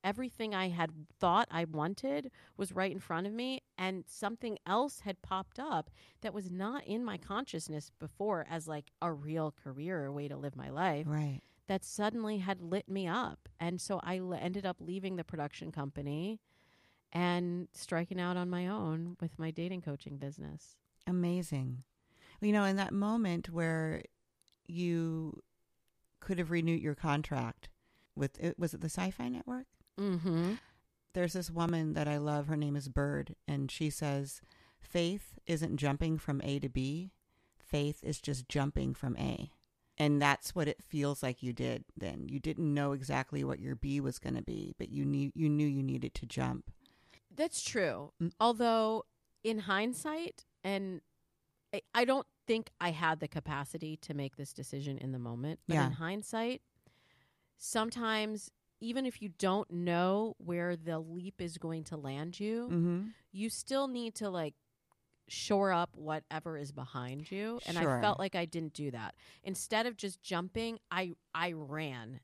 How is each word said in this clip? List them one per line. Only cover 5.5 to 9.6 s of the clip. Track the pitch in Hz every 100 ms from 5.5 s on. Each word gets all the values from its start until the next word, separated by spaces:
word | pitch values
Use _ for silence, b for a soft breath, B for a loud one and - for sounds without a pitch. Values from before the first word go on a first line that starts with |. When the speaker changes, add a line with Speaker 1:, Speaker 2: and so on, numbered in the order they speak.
| -
Speaker 1:
up | 294 170 156 B B B
that | 220
was | 196 185
not | 180 202 277 -
in | 220
my | 240 190
consciousness | - 202 269 165 160 151 - _
before | 156 - 202 180 -
as, | 165 160
like, | 151 - _
a | 175
real | 147 147 160 156
career | -